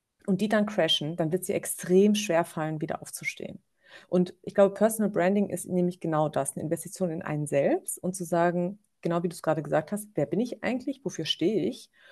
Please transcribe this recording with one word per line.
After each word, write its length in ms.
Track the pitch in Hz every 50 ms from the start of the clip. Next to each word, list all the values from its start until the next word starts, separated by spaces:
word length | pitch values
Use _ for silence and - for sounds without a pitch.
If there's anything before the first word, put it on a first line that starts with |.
| _ _ _ _ _ -
und 140 | 190 185
die 80 | 208 214
dann 160 | 226 214 208
crashen, 500 | 208 208 - 165 160 - - 151 147 170 175
dann 140 | 165 156
wird 140 | 165 185 -
sie 80 | - -
extrem 640 | 175 - - - - - 165 180 190 202 208 208
schwer 300 | 202 - - 170 165 170
fallen, 360 | - - 165 156 156 156 156
wieder 200 | 160 - - -
aufzustehen. 640 | - - - - - - - - - - - - _ _ _ _ _ - - - - -
Und 240 | - 185 180 175 - _
ich 140 | - - -
glaube, 180 | - 196 196 196
Personal 380 | - 208 226 220 - 214 190
Branding 380 | 208 165 170 185 202 208 202 -
ist 180 | - 175 - -
nämlich 320 | 185 180 175 175 175 -
genau 300 | - 165 160 151 156 151
das, 260 | 151 139 139 - -
eine 80 | - 160
Investition 480 | 156 165 165 - 170 - - 185 175
in 100 | 160 165
einen 260 | - - 151 147 147 143
selbst 500 | 143 139 143 185 302 370 - - - -
und 140 | - 180 185
zu 80 | - 175
sagen, 560 | 165 180 170 170 175 170 175 175 175 208 - _ _ _ _
genau 220 | - 180 170 175 170
wie 60 | 180
du 40 | 160
es 80 | -
gerade 200 | - 160 156 156 151
gesagt 280 | 147 147 151 156 -
hast, 180 | 208 208 - - _
wer 100 | - 143
bin 140 | - - 185
ich 240 | 247 247 - - -
eigentlich, 400 | 185 247 254 - 302 269 - -
wofür 220 | 180 - - 160
stehe 400 | - - - 156 185 226 180 147 -
ich 240 | 185 - - - _ _ - -